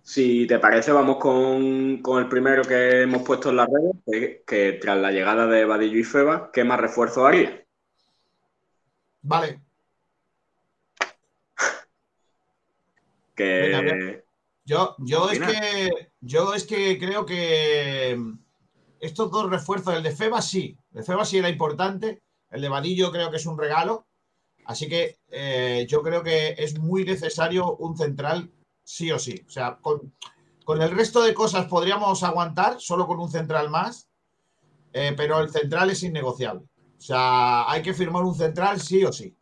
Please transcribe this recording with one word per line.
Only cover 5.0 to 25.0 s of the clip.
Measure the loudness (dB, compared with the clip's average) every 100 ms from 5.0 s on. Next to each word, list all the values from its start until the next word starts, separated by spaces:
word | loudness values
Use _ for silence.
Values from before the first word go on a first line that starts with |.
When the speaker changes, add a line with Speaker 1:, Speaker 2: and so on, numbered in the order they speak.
| 2
Speaker 1:
llegada | 0 2 2 4
de | 4
Vadillo | 4 2 2 0
y |
Febas, | 2 2 2 2 -2
¿qué | 0
más | 2 0
refuerzo | 0 0 0 4 6
haría? | 6 2 -2 _ _ _ _ _ _ _ _ _ _ _ _ _ _ _ _
Speaker 2:
Vale. | -2 -2 -2 -8 _ _ _ _ _ _ _ _ _ _ _ _ _ _ -8 _ _ _ _ -4 -4 -4 _ _ _ _ _ _ _ _ _ _ _ _ _ _ _
Speaker 1:
Que | -4 0
Speaker 2:
Venga, | 2 2 2
bien. | 0 -2 -6 -10 _ _ _ _
Yo, | -4 0 0 -4
yo | -2 0 2
Speaker 1:
¿Qué |
Speaker 2:
es | 0
Speaker 1:
opinas? | -2 -2
Speaker 2:
que, | -2 -2 -2 -4 -8 _
yo | -2 0 0
es | -2
que | -4 -2 0 0
creo | -2 -4
que | -4 -4 0 2 2 0 0 -2 -2 -4 -6 -12 _ _ _ _ _ _
estos | -10 -4 -2
dos | -2 -2
refuerzos, | -4 -4 -4 -2
el | -2
de | -2
Febas | -2 -2 -2 -2
sí, | -4 -4 -14 _
el | -14
de |
Febas | -4 -2 0
sí | 0
era | 0
importante, | -2 -4 -2 -4 -2 -6 -8 _ _ _
el | -8
de | -4
Vadillo | -4 -2 0 0
creo | 0 -4
que | -4
es |
un | -8 -4
regalo, | 0 0 0 -4 _ _ _ _ _ _
así | -12 -10 -4
que, | -2